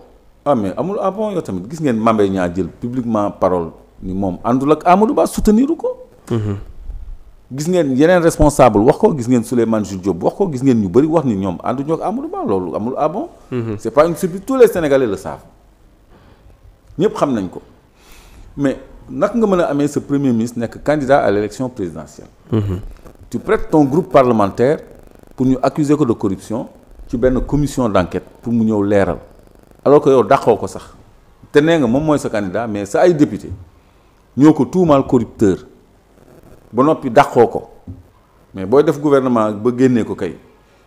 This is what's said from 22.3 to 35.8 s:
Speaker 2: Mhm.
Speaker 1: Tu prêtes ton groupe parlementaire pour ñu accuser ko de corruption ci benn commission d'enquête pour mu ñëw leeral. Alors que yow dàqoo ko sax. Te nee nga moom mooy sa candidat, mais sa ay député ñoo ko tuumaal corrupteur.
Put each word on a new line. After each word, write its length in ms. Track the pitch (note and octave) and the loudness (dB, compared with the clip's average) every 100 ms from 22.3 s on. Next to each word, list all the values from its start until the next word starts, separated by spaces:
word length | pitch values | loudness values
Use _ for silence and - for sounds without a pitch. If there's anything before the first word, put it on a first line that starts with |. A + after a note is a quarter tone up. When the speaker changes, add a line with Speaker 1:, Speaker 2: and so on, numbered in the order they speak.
| _ - | _ -4
Speaker 2:
Mhm. 280 | A2+ G2+ F#2+ - - - - - | -2 -2 -6 -10 -16 -20 -20 -12
Speaker 1:
Tu 80 | A#2+ | -8
prêtes 300 | - G#3 - | -2 -2 2
ton 140 | D#3+ | 2
groupe 260 | C#3 D3 E3 | 4 0 2
parlementaire 680 | C#3+ B2 A2+ G2 G2 B2 E3+ - - - - - - | 4 4 4 2 2 0 0 -6 -20 -20 -20 -20 -2
pour 100 | C3 | 0
ñu 100 | C3 | 0
accuser 340 | C#3 - C#3+ D3 | 0 0 0 2
ko 80 | |
de 80 | C3 | 2
corruption 560 | A2 G#2 F#2+ - A2 - - - - - | 0 -2 -4 -6 -10 -10 -18 -20 -20 -10
ci 80 | - | -2
benn 240 | B2+ B2+ | 0 0
commission 480 | - C#3+ C#3 C#3 A#2 | -2 -2 -2 -2 0
d'enquête 360 | G2 F2 F2+ - - | 0 -2 -6 -10 -12
pour 100 | A#2 | -4
mu 120 | A#2 | 0
ñëw 180 | A2 G#2+ | 0 0
leeral. 360 | G2+ G2+ F2+ - - - - - _ _ | 2 2 0 -4 -10 -20 -20 -20 _ _
Alors 160 | B2+ D3 | 4 4
que 80 | D3 | 6
yow 120 | C3 | 4
dàqoo 340 | G2+ C3+ C3+ G2+ | 4 2 4 0
ko 100 | - | -2
sax. 180 | F2+ - - - _ _ _ - | -10 -18 -20 -20 _ _ _ 0
Te 60 | D3 | 2
nee 180 | D#3 E3 | 4 2
nga 80 | A#2+ | 2
moom 180 | C3+ | 0
mooy 140 | D#3 C#3+ | 0 0
sa 100 | B2 | -2
candidat, 360 | G#2+ G2 F#2+ A#2 | -4 -4 -4 -4
mais 200 | G2+ G2+ | -6 -4
sa 140 | - | 2
ay 120 | F3+ | 2
député 360 | D#3 A#2+ G2+ - - - _ _ _ _ _ _ A2+ | 4 0 0 -12 -16 -18 _ _ _ _ _ _ 4
ñoo 160 | D3+ | 4
ko 100 | D3+ | 4
tuumaal 420 | B2+ F#3 F3 C#3 B2+ | 0 0 2 2 2
corrupteur. 600 | B2+ A2+ - G#2 E2+ - _ | 0 0 0 0 0 -6 _